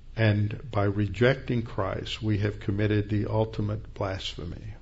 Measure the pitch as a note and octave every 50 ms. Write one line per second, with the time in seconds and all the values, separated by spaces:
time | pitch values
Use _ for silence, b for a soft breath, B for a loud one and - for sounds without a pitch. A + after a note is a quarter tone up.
0 | - - - A2+ A2+ G#2+ G#2 G#2 G#2 G#2 G#2 - - A#2 G#2+ G2+ G2+ G#2 G2 G#2
1 | G#2 F#2 F2 - A#2+ B2+ C#3+ C#3 - - B2+ A#2 A2+ A#2 - - F#2+ F#2+ - -
2 | - - - - G#2+ A2 G#2+ G2 G#2 G#2 - - - A2 G2+ G2+ G#2+ G#2 G#2+ G#2+
3 | G#2 - G#2+ G#2 G#2 - G#2+ A2 A2 A2 - - G#2+ G#2 A2 A2 - - - -
4 | G#2 F#2+ F#2+ G2 - - - - E2+ E2+ - - - G#2+ G#2+ -